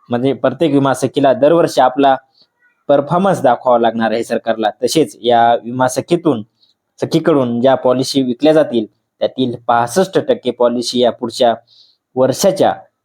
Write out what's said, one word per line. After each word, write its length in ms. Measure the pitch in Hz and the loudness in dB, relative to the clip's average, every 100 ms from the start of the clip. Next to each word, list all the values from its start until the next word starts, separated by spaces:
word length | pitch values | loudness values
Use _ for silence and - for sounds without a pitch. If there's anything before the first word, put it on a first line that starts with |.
| _ | _
म्हणजे 240 | 120 135 | -4 -2
प्रत्येक 400 | 120 135 127 165 | -2 -4 0 0
विमा 200 | 139 135 | 0 0
सखीला 400 | 127 131 147 139 | -2 -4 0 0
दरवर्षी 480 | 120 143 170 160 - | 2 2 2 0 0
आपला 340 | 127 131 139 131 - _ _ _ _ _ - | 0 2 2 0 -4 _ _ _ _ _ 0
परफॉर्मन्स 540 | 143 143 175 196 143 | 0 2 0 0 2
दाखवावा 380 | 127 120 127 120 | 2 2 2 2
लागणार 320 | 117 113 113 | 2 0 -2
आहे 120 | 113 | -2
सरकारला. 460 | 113 113 113 110 107 - | -4 -6 -4 -2 -4 -2
तसेच 340 | 117 160 143 - | -2 0 -2 -2
या 340 | 120 117 117 120 | 0 2 4 2
विमा 320 | 117 127 127 | -2 -4 -2
सखीतून, 560 | - - 170 170 120 104 _ _ _ _ _ | -2 -4 -2 0 -2 -6 _ _ _ _ _
सखीकडून 600 | 131 165 165 147 123 120 | -4 -2 0 0 0 0
ज्या 140 | 127 131 | 2 2
पॉलिसी 460 | 127 127 135 139 | 2 0 -2 -2
विकल्या 320 | 127 120 151 | -2 0 2
जातील 320 | 156 147 117 104 _ _ _ | 2 2 -2 -4 _ _ _
त्यातील 360 | 107 - 127 120 - | -6 -2 -4 -4 -2
पासष्ट 520 | 120 117 185 190 156 | 0 0 -2 0 -2
टक्के 320 | 127 117 123 | -2 -2 -4
पॉलिसी 480 | 120 120 120 120 123 | 0 0 0 -4 0
या 120 | 120 | 0
पुढच्या 440 | 110 117 - 120 113 _ _ _ _ _ 127 | -2 -8 0 0 0 _ _ _ _ _ -2
वर्षाच्या 600 | 131 - 196 - 117 - - _ | -2 2 0 2 0 0 -10 _